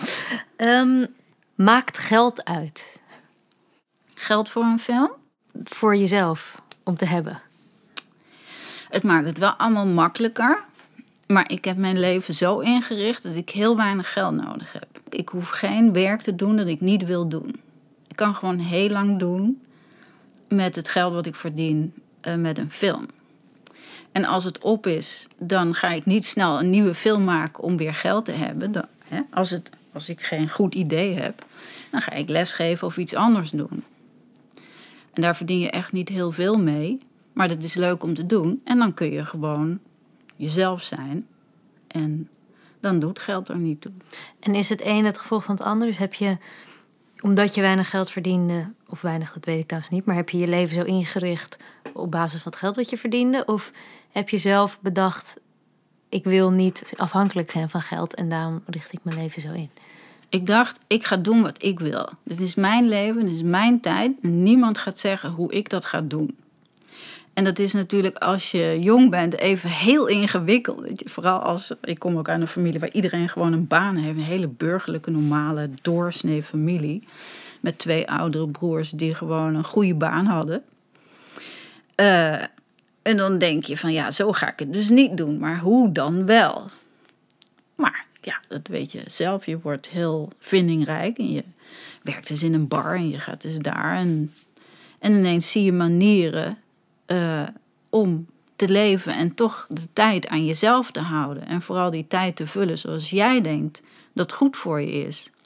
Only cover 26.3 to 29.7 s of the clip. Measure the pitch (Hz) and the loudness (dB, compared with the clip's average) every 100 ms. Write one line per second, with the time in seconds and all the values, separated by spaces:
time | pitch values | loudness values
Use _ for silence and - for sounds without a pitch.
26.3 | - 180 143 180 190 202 170 214 208 190 | 2 2 2 4 4 4 2 2 2 2
27.3 | 170 156 - 165 175 156 160 185 202 226 | 0 -2 -6 -2 -2 -2 -2 0 0 -2
28.3 | 151 - 156 196 196 - _ - 156 - | -4 -6 -4 -6 -6 -8 _ -12 -10 -6
29.3 | 180 185 175 - | -2 -2 -4 -10